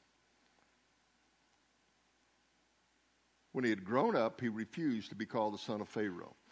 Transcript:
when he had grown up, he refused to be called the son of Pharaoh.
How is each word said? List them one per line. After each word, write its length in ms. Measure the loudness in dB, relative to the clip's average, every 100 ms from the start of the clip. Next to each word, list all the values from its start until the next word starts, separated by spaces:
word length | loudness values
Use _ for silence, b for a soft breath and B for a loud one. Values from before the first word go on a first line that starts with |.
| _ _ _ _ _ _ _ _ _ _ _ _ _ _ _ _ _ _ _ _ _ _ _ _ _ _ _ _ _ _ _ _ _ _ _
when 140 | 0 2
he 40 |
had 120 | 2
grown 320 | 2 4 4 4
up, 240 | 2 0
he 80 | -4
refused 640 | -2 -6 -2 -2 -2 -4
to 60 | -6
be 100 | -2
called 280 | 0 0
the 40 | -2
son 240 | -4 -4
of 80 | -4
Pharaoh. 460 | -2 -2 -4 -12 -18 _